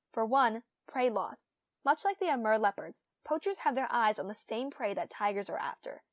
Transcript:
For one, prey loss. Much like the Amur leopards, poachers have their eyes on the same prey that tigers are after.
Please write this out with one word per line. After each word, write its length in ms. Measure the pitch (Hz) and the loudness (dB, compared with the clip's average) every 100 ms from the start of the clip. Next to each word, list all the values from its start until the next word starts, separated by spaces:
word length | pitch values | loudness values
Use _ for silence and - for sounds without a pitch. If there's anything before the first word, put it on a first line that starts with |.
| _ | _
For 140 | - 220 | -4 2
one, 360 | 262 247 220 - _ - | 4 4 2 -8 _ -10
prey 240 | 262 247 | 0 0
loss. 380 | 208 175 - - _ _ _ | 0 -4 -8 -18 _ _ _
Much 200 | 277 311 | 0 2
like 140 | 392 381 | 0 0
the 80 | 370 | 0
Amur 300 | 269 220 220 | 2 4 4
leopards, 440 | 214 - 160 - - _ - | 4 0 -6 -12 -20 _ -4
poachers 320 | 320 392 392 | -2 0 0
have 160 | 302 | 0
their 140 | 254 262 | 0 0
eyes 280 | 240 220 208 | 2 2 2
on 100 | 180 | -4
the 60 | |
same 360 | 214 - 226 269 | -8 -6 -4 -6
prey 220 | - 226 | -4 -4
that 160 | 190 170 | -2 -4
tigers 380 | - 208 196 190 | -2 -2 -2 -4
are 100 | 165 | -4
after. 440 | 139 - - - - | -6 -6 -10 -12 -16